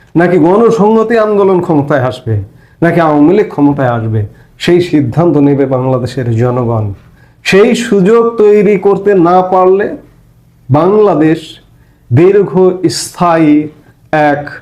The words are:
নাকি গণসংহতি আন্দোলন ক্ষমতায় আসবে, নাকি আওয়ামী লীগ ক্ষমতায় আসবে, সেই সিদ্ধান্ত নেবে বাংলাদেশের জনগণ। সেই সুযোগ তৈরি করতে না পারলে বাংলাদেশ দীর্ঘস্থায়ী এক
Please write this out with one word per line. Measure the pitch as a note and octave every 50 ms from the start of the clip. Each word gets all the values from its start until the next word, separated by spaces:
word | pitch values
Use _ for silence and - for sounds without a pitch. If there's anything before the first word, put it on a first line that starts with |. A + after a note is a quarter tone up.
| _ _ -
নাকি | D#3+ F3 F3 F3+ E3+
গণসংহতি | D3 E3+ F#3+ A3 A#3 A3 - - G3+ G#3+ A3 A3 A3 A3 A#3 A3+
আন্দোলন | G#3+ G#3+ G#3 G3+ G3+ F#3+ F#3+ F3
ক্ষমতায় | E3+ - D#3+ C#3+ C3+ - D3+ C3
আসবে, | B2 B2+ B2 - - A2+ A2 G2+ G2 - - - _ _ _ -
নাকি | E3 E3+ E3+ E3+
আওয়ামী | E3 D#3 D3+ D3 D3 D#3+ F#3+
লীগ | G#3+ G3 -
ক্ষমতায় | - - C#3+ C#3+ C#3+ C#3+ C3+ B2
আসবে, | A#2+ A#2 A2 A2 A2 G#2+ G#2 - - - - _ _ -
সেই | - E3+ F3 F3
সিদ্ধান্ত | F3 - - D3+ B2+ A#2 - D#3 F3 F3 C#3+
নেবে | D3 C#3+ C#3+ C#3+ C3 C#3
বাংলাদেশের | C3 C3+ B2+ B2+ C3 C3 A#2+ A#2+ A#2+ - C3+ A#2+ A#2+ A2+
জনগণ। | A2 B2 B2 A#2+ B2+ B2 A2+ A#2 A2 G#2+ G2+ F#2+ - - - - - _ _ _ _ -
সেই | - F#3+ F#3+ G#3+ B3 A3+
সুযোগ | - - - G3+ G3+ F3 G3+ A3+ A#3 A3+ A#3 A#3
তৈরি | A3 G#3+ G#3 G#3 G#3+ F#3+ G3+ G#3 F#3
করতে | G3 G3+ G3 F#3+ G3 G3+ G3+
না | F#3 E3 F3 F3+ F#3
পারলে | F#3 F#3 F#3 F#3 F#3 F#3 F#3+ G3 G#3 - C#4+ - - _ _ _ _ _ _ _ _ _ _ _ _ -
বাংলাদেশ | C3 D3 E3+ F#3+ G#3 G#3+ G#3 G3+ E3 D3 D#3 D#3 D#3+ D#3+ - - - - _ _ _ _ _ _ _ _ _ -
দীর্ঘস্থায়ী | A#2+ C3+ E3+ F#3+ G3+ G#3 F#3 C#3 D3 F#3 F#3 F#3 F3+ F#3 F3 D#3+ - - - - - - F3+ F3 E3 E3 D#3+ D3 D3 D3+ D3+ D3+ - - _ - _ _ _ _
এক | D#3 D#3 D3+ D3 C#3+ C#3+ - - - -